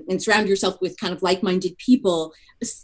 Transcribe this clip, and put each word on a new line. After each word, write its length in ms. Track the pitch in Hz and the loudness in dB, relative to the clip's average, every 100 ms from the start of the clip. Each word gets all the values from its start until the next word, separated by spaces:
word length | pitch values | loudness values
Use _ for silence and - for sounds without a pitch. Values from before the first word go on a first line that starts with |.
| - | -6
and 120 | 185 | -4
surround 280 | - 208 196 | 2 2 2
yourself 320 | 196 190 185 | 2 0 -2
with 180 | 185 - | -6 -4
kind 140 | 185 | -6
of 80 | 180 | -2
like-minded 560 | 180 185 196 185 185 - | 0 0 0 0 -2 -4
people, 560 | - 254 190 165 160 - _ _ | 2 4 4 0 -2 -10 _ _
s-, 220 | 233 - | -10 -10